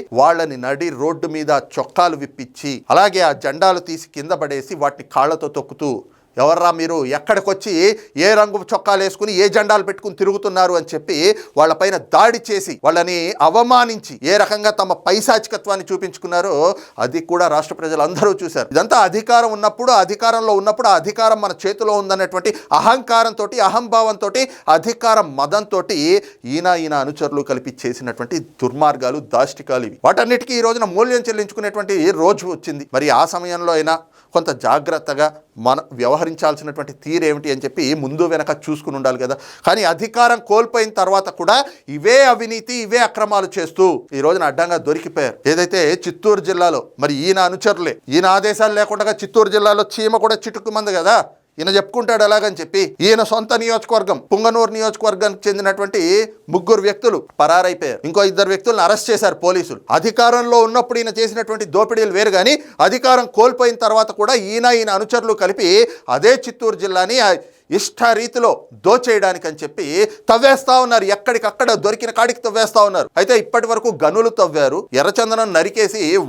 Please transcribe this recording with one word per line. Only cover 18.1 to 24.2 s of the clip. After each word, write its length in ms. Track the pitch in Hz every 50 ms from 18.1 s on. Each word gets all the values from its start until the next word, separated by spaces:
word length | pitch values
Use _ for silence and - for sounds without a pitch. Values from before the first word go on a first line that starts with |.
| 180 147 214 208 190 196
చూశారు. 260 | 180 156 - 139 110 - 135
ఇదంతా 240 | 156 202 226 302 233 190 185
అధికారం 420 | 170 214 214 247 240 233 233 226 214
ఉన్నప్పుడు, 340 | 208 214 214 214 214 247 254 240 202 185
అధికారంలో 520 | 180 208 202 226 226 226 226 220 220 208 196
ఉన్నప్పుడు 280 | 196 214 214 233 240 208
ఆ 40 | 190 165
అధికారం 380 | 151 202 208 233 220 220 220 214 208
మన 100 | 190 175 - -
చేతిలో 280 | 190 208 208 220 214 208 202
ఉందనేటువంటి 520 | 196 190 190 190 185 180 190 185 170 214 202 - - - - 151
అహంకారంతోటి, 800 | - 220 240 262 233 - 233 226 226 226 214 226 208 202 254 240 196
అహంభావంతోటి, 760 | 190 196 233 240 214 233 226 226 220 208 -